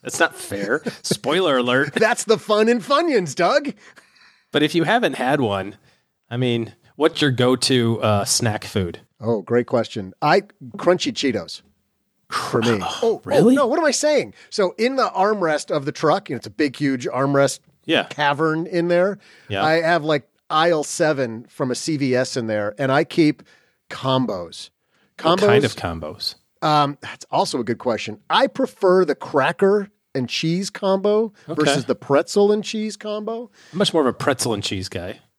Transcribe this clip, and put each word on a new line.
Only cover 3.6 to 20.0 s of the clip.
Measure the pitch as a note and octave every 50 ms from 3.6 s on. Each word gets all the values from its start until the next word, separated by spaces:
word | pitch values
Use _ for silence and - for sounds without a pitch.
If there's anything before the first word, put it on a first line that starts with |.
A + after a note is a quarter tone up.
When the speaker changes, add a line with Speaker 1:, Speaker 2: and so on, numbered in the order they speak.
| D4 C#4+ - _ - - - - _ _ _ _ _ _ _ _ _ _
Speaker 1:
But | - D3
if | D3+ D3 -
you | E3+ E3
haven't | D#3 G#3+ B3 A#3 E3 C3
had | - B2+ B2+ C#3+ D3
one, | C3 G#2+ G2+ G2 F#2+ G2+ G#2 _ _ _ _ _ _ _ _ _ _ _
I | A#2
mean, | B2 B2+ B2 A#2+ A#2 A2+ G2+ - _ _ _ _
what's | - C#3+ D#3+ D#3+ -
your | D3+ C#3+
go-to, | B2+ A#2 B2+ B2 B2+ B2 - - C3+ B2 A#2 A#2 A2+ G#2+
uh, | - G#2+ G#2 G2+ G2
snack | - - - - A#2 G#2 G#2+ -
food? | - - G#2+ F#2+ F2 D#2+ - - _ _ _
Speaker 2:
Oh, | G#2+ A2 A#2+ G#2
great | F2+ - A#2+ A#2+ A#2+
question. | - - A#2+ A2+ - - A2+ G2 F#2 - _
I, | - D3 E3 G3+ G3+ _ - _ C#3 B2 -
crunchy | G2+ - E3 F3+ F3+ - D3+ A2
Cheetos | - - C#3 A2+ G2+ E2 D#2+ - - _ _ _ _ _ _ _ _ _ _ _ _ _ _
for | - - - - - B2+
me. | A2+ A#2+ A#2 G2+
Speaker 1:
Oh, | F2+ - - -
Speaker 2:
Oh, | - A3+ G#3 - -
Speaker 1:
really? | - - B2+ E3+ A#3 B3+
Speaker 2:
oh, | C#4+
no, | C#4+
what | A3+ C4+ E4+
am | E4
I | D4
saying? | B3 - - D4+ D4+ C4 D3+ G#2 - - - _
So | - - G3+ F3+ -
in | - A3 B3 C4+
the | C4 A3+ F#3+ -
armrest | F#3 F#3+ G#3 G#3+ G#3 F3+ D#3+ D3+ D3 - - F3
of | D3+ C3+
the | D3 C#3
truck, | - - D3+ D#3+ G3 G3+ -
you | D3
know, |
it's | A#2 -
a | A2+
big, | G2+ - D#3 C#3+ B2
huge | - D3 C#3 C3+ B2+ A#2+
armrest | F3 - B2+ C3+ C#3 C#3+ C#3 C#3 C3+ - - _ _ _ _ _
Speaker 1:
Yeah. | - E3 B2+ -
Speaker 2:
cavern | - - - D3 C#3+ C#3+ C3+ D#3+ D#3+ D#3 D#3+ E3+
in | - - F3 E3+ F3
there. | F3 F3 F3+ G3+ G3+ G3+ _ - - - _
Speaker 1:
Yeah. | - G#2 G2 G2+
Speaker 2:
I | D#3 D#3+ E3
have, | E3 D#3+ F3 E3+